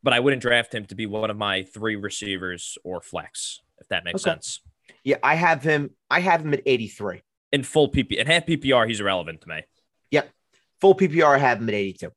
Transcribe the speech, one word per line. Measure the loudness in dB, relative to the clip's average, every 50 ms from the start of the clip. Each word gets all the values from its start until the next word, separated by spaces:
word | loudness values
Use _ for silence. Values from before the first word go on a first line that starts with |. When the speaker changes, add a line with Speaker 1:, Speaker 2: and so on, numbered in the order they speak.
| 2
Speaker 1:
But | 2 2
I | 4
wouldn't | 2 2 0 0 0
draft | 2 2 2 2 0 -6
him | -10 -10
to | -10 -10
be | -8 -8
one | -6 -4 -4 -4 -4
of | -4
my | -4 -2 -2 -2 -2 -4
three | -8 _ -6 -6 -4 -4
receivers | -4 -6 -8 -8 -8 -6 -6 -6 -6 -6 -8 -10 -10 -12 -16 -16 -14 _
or | -10 -10 -10
flex, | -12 -10 -12 -12 -12 -12 _ -12 -12 -12 -12 -16 _ _ _ _
if | -10 _
that | -6 -6 -6
makes | -6 -8 -4 -4
Speaker 2:
Okay. | -4 -4
Speaker 1:
sense. | -4 -8 -14 -14 -14 _ -20 _ _ _ _ -20 _ _
Speaker 2:
Yeah, | -2 -2 0 2
I | 2 2
have | 4 4 2 2 2 2
him, | 0 0 0 0 -4 _ _ _ _
I | 0 0
have | 2 2 2 2 2
him | -2 -4
at | -2 2
eighty-three. | 0 0 0 0 -6 -10 -10 -10 -10 -10 -10 _ _ _ _ _ _ -4
Speaker 1:
In | -4 -4
full | 0 2 2 2 4
P | 2 -2 -2
P, | -2 -2 -2
in | 0
half | 2 2 0 2
P | -2 -4
P | -2 0 2 2
R, | 4 2
he's | 2 -2 -4
irrelevant | -2 -2 -2 -2 -4 -6 -12 -16 _
to | -14
me. | -14 -14 -14 _ _ _ _ _ _ _ _ _
Speaker 2:
Yep. | -2 -2 -2 -2 _ _ _ _ _ _ _ _ _ _
Full | 6 6 6
P | 6 4 2
P | 4 4 6
R, | 6 6
I | 6
have | 4 2 2 0
him | -2 -4
at | -2
eighty-two. | -2 -2 -4 -6 _ -14 -16 _